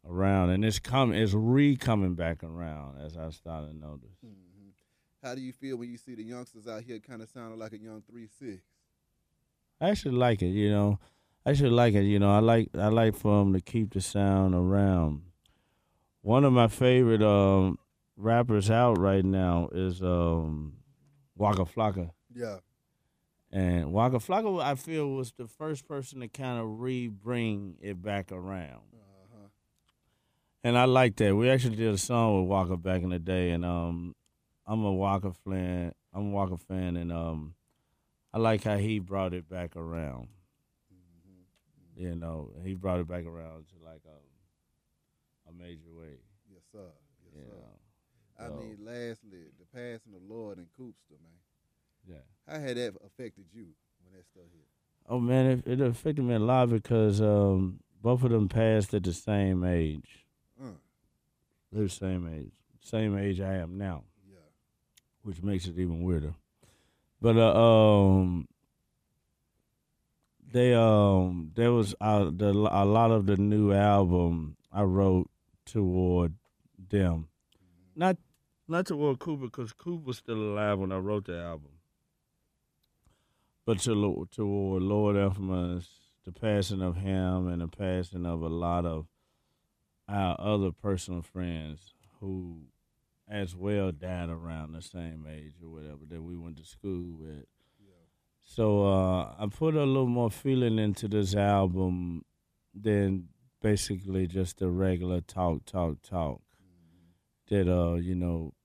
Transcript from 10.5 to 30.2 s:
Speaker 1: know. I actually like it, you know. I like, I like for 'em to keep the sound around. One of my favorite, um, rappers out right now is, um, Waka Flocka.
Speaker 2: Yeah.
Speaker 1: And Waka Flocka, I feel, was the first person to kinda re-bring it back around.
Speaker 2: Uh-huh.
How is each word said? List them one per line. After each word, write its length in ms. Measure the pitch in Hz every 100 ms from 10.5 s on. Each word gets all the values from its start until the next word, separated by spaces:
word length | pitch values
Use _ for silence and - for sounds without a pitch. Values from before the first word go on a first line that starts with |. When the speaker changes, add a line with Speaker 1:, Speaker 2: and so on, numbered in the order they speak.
| 101 104
Speaker 1:
know. 300 | 104 104 101 _ _ _ _ -
I 60 |
actually 180 | 143 139
like 220 | 117 120 101
it, 80 |
you 140 | 98 104
know. 120 | 101
I 80 | 104
like, 300 | 113 117 110 -
I 120 | 104
like 280 | 113 110 104
for 260 | 107 104
'em 120 | 98
to 80 | 95
keep 320 | - 117 104
the 80 | 98
sound 540 | - 101 98 95 95 90
around. 680 | 90 98 98 90 78 73 87 _ _ _ _ _ _ _ _ _
One 220 | 104 123
of 100 | 139
my 140 | 127 113
favorite, 520 | - 127 127 120 110
um, 560 | 107 101 98 98 95 - _ _ _ -
rappers 520 | 107 117 120 107 98
out 280 | 113 123 101
right 260 | 95 98
now 460 | 92 95 90 85 85
is, 300 | 90 92 90
um, 760 | 92 87 85 82 78 76 76 - _ _ _ _ _ -
Waka 280 | 101 98
Flocka. 480 | 85 - 107 95 82 - _
Speaker 2:
Yeah. 240 | 120 117 95 _ _ _ _ _ _ _ _ _
Speaker 1:
And 400 | 98 92 87 76
Waka 260 | 95 123 127
Flocka, 440 | - 202 220 180
I 140 | 139 135
feel, 340 | 160 160 143
was 220 | 135 123
the 140 | - 113
first 400 | _ 156 147 _
person 320 | 143 131 135
to 60 | 117
kinda 340 | - 131 123 113
re-bring 1120 | 107 127 127 120 101 107 123 113 101 98 -
it 200 | 101 92
back 300 | 101 101 95
around. 520 | 92 90 95 76 58 50
Speaker 2:
Uh-huh. 540 | _ 98 95 98 113 101 _ _ _ _ _ _ _